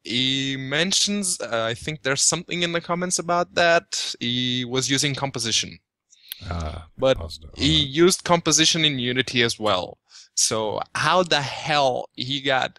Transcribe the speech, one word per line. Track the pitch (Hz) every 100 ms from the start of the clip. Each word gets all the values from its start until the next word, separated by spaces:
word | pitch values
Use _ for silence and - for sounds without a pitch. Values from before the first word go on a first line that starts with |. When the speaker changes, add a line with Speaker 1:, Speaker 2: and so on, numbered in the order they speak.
| -
Speaker 1:
he | 120 131 135 135 135
mentions, | 131 147 185 - - 208 185 -
uh, | 117 113 113
I | 120
think | - 151
there's | 131 139
something | - 165 - 170
in | 175
the | 170
comments | 170 175 180 180
about | 170 175 175 170
that. | 170 170 - - - -
He | 120 123 127 123 123
was | 127 123
using | 135 143
composition. | 131 135 123 113 104 85 82 _ _ _ _ - - -
Speaker 2:
Ah, | 87 76 82 - -
Speaker 1:
But | 131 127
Speaker 2:
positive. | 82 - 76 78
Speaker 1:
he | 135 156
Speaker 2:
Alright. | 143
Speaker 1:
used | 143 175 - -
composition | 170 165 151 156 170
in | 151 135
Unity | 123 127 127 123
as | 117 110
well. | 107 92 - - _ - -
So | - - 110 107 - - -
how | 151 180
the | 175 147
hell | 131 - - 147 135 123 -
he | - 123 139
got | 135 131 127